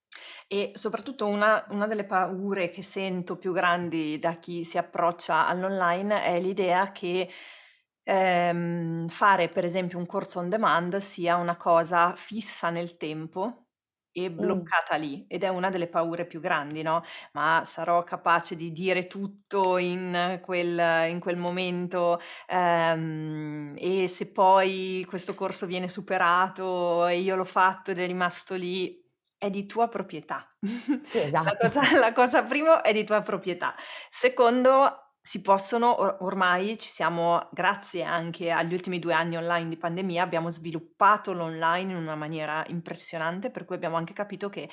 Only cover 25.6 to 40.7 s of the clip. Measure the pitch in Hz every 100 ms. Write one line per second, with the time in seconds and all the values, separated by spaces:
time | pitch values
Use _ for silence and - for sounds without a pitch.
25.6 | 180 185 180 202 - 185 175 180 185 185
26.6 | 185 180 175 170 175 175 190 185 180 196
27.6 | 185 185 - 180 180 180 180 - - 185
28.6 | 180 185 180 - _ _ _ _ 202 196
29.6 | 202 220 233 202 190 156 - 139 - _
30.6 | 202 240 254 262 - 226 151 160 165 208
31.6 | 226 285 277 302 226 233 247 240 226 285
32.6 | 320 320 - 214 208 208 208 196 185 175
33.6 | 131 - - - - - 247 254 233 247
34.6 | 254 269 277 - - _ - 202 196 196
35.6 | - 233 240 233 190 190 185 190 180 180
36.6 | 208 220 - - 160 170 170 170 - -
37.6 | 185 202 - 180 156 170 170 165 170 165
38.6 | 165 180 185 180 165 160 170 165 170 170
39.6 | 165 165 170 170 196 170 180 165 170 165
40.6 | 165